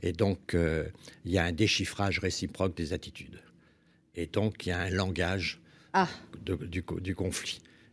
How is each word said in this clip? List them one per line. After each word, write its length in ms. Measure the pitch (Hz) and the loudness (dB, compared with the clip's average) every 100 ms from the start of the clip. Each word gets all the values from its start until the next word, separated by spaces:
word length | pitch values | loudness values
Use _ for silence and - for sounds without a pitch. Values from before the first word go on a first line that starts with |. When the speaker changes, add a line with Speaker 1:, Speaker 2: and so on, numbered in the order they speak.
Speaker 1:
Et 100 | 90 | -2
donc, 400 | 85 101 92 - | 2 2 0 0
euh, 300 | 87 82 80 73 - - - | 2 4 2 -2 -8 -18 -12
il 80 | - | 0
y 60 | 92 | 2
a 60 | |
un 80 | 85 | 2
déchiffrage 680 | 80 104 - 95 - 101 87 | 4 2 2 0 0 0 2
réciproque 580 | 95 - 95 - 95 85 | -2 -2 -4 0 0 0
des 160 | 80 | -4
attitudes. 480 | 87 - - - - - - _ _ _ _ _ | -4 -6 -14 -16 -18 -20 -20 _ _ _ _ _
Et 120 | - 82 | -8 -2
donc, 400 | - 104 101 - | 0 0 0 -2
il 20 | |
y 40 | |
a 60 | 87 | 0
un 100 | 92 | 0
langage 680 | 92 95 90 87 95 87 - - - - | 2 2 2 2 2 -2 -6 -12 -20 0
Speaker 2:
Ah. 120 | 190 175 - - - | 2 2 0 -14 -12
Speaker 1:
de, 100 | - | -4
du 280 | 92 95 90 | -4 -2 -6
co-, 180 | - 87 | -4 -4
du 140 | 92 | -4
conflit. 480 | 90 92 - - - - - - | -2 -2 -2 -6 -10 -12 -20 -20